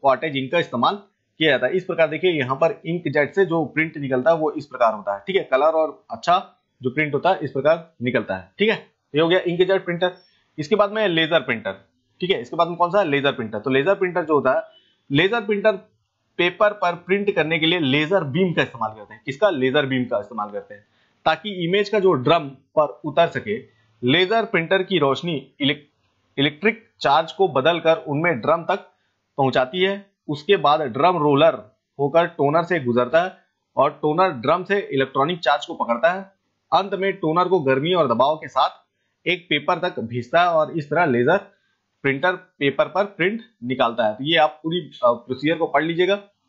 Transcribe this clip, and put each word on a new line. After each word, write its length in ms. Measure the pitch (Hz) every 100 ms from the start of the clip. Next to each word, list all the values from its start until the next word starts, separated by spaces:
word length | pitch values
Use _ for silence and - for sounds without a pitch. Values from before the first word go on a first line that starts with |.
कॉटेज 360 | 139 131 160 135
इंक 140 | 131
का 80 | 170
इस्तेमाल 360 | 151 120 139 202 - _ _ -
किया 120 | 156
जाता 160 | 127 127
है। 60 |
इस 120 | 180 175
प्रकार 220 | 165 160
देखिए 240 | 151 185
यहाँ 240 | 160 123 135
पर 260 | 165 - 160
इंकजेट 500 | 170 165 143 143 196
से 100 | 185
जो 200 | 165 139
प्रिंट 320 | 147 160 156
निकलता 340 | 139 127 127
है 60 | 165
वो 140 | 156
इस 140 | 151 -
प्रकार 280 | 127 113
होता 220 | 107 101 101
है, 80 | -
ठीक 80 | 185
है। 80 |
कलर 220 | 160 131 151
और 400 | 160 156 143 -
अच्छा 460 | 117 - 180 - _ _ _
जो 80 | 123
प्रिंट 240 | 131 151
होता 160 | 139 233
है 100 | -
इस 80 | 143
प्रकार 420 | 135 143 165 165 -
निकलता 340 | 120 120 104 95
है, 160 | 90 -
ठीक 100 | 208
है। 60 | 196 - _ _ 143
ये 60 |
हो 60 | 165
गया 120 | 180
इंकजेट 460 | 175 170 180 190 185
प्रिंटर। 260 | 170 180 180 _ _ _ -
इसके 180 | 147 208
बाद 160 | 202
में 160 | 214 208
लेजर 320 | 165 160 165
प्रिंटर, 360 | 131 113 101 95 _ _ _ -
ठीक 80 | 180
है। 120 | 165
इसके 140 | 120 165
बाद 120 | 170
में 100 | 165
कौन 120 | 175
सा? 140 | 196
लेजर 280 | 180 139 139
प्रिंटर। 280 | 131 110 107
तो 100 | 131
लेजर 260 | 131 151 196
प्रिंटर 280 | 185 175
जो 100 | 160
होता 240 | 147 127 147
है, 60 | - _ _ _ -
लेजर 300 | 139 185 233
प्रिंटर 300 | 214 208 214 196 - _ _ _ _ -
पेपर 360 | 175 175 214
पर 220 | 208 180 170
प्रिंट 360 | 175 196 202 196
करने 240 | 151 165
के 60 | 160
लिए 140 | 175
लेजर 440 | 143 139 151 196
बीम 300 | 151 143 185
का 80 | 160
इस्तेमाल 340 | 139 120 110 107
करते 180 | 104
हैं। 80 | 110 -
किसका? 240 | 139 208
लेजर 360 | 156 131 139 139
बीम 200 | 131 120
का 140 | 110
इस्तेमाल 300 | 101 113 104
करते 240 | 101 -
हैं, 120 | 104 _ _ _ _ -
ताकि 420 | 160 208 185 170
इमेज 220 | 196 202
का 100 | 220
जो 140 | 185
ड्रम 340 | 156 123 170 139 135 _ -
पर 220 | 151 - 156
उतर 220 | 147 170
सके। 300 | 127 107 113 - _ _ _
लेजर 420 | 123 156 185 226 208
प्रिंटर 380 | 180 165 190
की 160 | 185 185
रोशनी 360 | 143 127 175 151 - -
इलेक-, 340 | 277 147 - _ _ _ _ -
इलेक्ट्रिक 520 | 143 147 214 226 _ -
चार्ज 300 | 147 147 165
को 160 | - 190
बदलकर 480 | 135 139 170 160 165
उनमें 420 | - 143 175 135
ड्रम 240 | 107 165
तक 280 | 165 - - _ _ _ _ -
पहुंचाती 460 | 135 135 127 185
है। 220 | 190 202 - _ -
उसके 300 | 147 - 196
बाद 240 | 147 156
ड्रम 360 | 143 113 165 180
रोलर 540 | 147 139 160 131 - _ _ -
होकर 260 | 143 165 170
टोनर 360 | - 143 160
से 160 | 170 175
गुजरता 440 | 123 120 123 139
है 140 | 185 - _ _ _ -
और 220 | 139 147
टोनर 280 | 156 160 190
ड्रम 340 | 139 120 175
से 260 | 180 202 170
इलेक्ट्रॉनिक 480 | 139 135 139 139 180
चार्ज 260 | 160 147 -
को 80 |
पकड़ता 380 | 165 117 117 160
है। 100 | 185 190 _ _ _ -
अंत 220 | 165 196
में 200 | 190 196
टोनर 340 | 190 160 165 180
को 120 | 180
गर्मी 340 | 135 131 156
और 140 | 180 143
दबाव 280 | - 208 156
के 120 | 147
साथ 220 | 131 160 - _ _ _ _ 160
एक 180 | 175 -
पेपर 300 | 151 147 170
तक 200 | 180 175
भेजता 420 | 113 120 120 165
है 60 | 175
और 300 | 165 147 160
इस 120 | 143
तरह 160 | 143 139
लेजर 320 | 120 123 190 - _ _ _ _ _
प्रिंटर 280 | 139 135 180
पेपर 540 | 180 - - 143 135 151
पर 200 | 180 202
प्रिंट 360 | 202 175 226 - _
निकालता 440 | 120 127 120 113 110
है। 60 |
तो 100 | 107
ये 140 | 139 165
आप 220 | 156 -
पूरी, 160 | 160 175
अ, 320 | 139 - 123
प्रोसीजर 460 | 117 - 127 143 165
को 100 | 160
पढ़ 160 | 143
लीजिएगा, 320 | 160 170 180 202 202 _